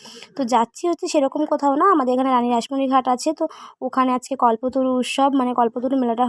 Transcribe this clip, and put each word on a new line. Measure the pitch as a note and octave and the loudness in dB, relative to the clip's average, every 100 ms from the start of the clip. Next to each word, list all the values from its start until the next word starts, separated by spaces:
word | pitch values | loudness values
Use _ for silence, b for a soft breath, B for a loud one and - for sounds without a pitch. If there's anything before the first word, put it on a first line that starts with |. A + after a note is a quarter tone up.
| B A#3 B | B -20 B
তো | - B3 | -6 0
যাচ্ছি | A#3+ A#3 - F4 | 0 0 -2 -4
হচ্ছে | E4+ F4 | -4 -2
সেরকম | D#4 C4+ D4 D4+ | 0 0 0 -2
কোথাও | D4 C#4+ C#4 | 0 0 2
না, | D#4 | 4
আমাদের | E4 B3+ | 4 2
এখানে | B3 C4 | 0 2
রানী | B3+ A#3+ | 2 2
রাসমণি | A#3+ A3+ C4+ C4+ | 0 -2 -2 0
ঘাট | C4 B3+ | 0 2
আছে, | B3 - | 0 -2
তো | D#4+ D#4 B B B | -2 -4 B B B
ওখানে | B3+ - C4 | -4 0 0
আজকে | B3 - C4 | 0 -4 0
কল্পতরু | A#3+ A3+ B3+ C4+ C4 B3+ | 2 2 -2 -2 0 0
উৎসব, | A#3+ - C4+ | -2 0 2
মানে | C4+ B3 | 2 0
কল্পতরু | B3 A#3 B3 B3 C4+ | 0 -2 -2 -2 0
মেলাটা | B3 A#3 | 0 0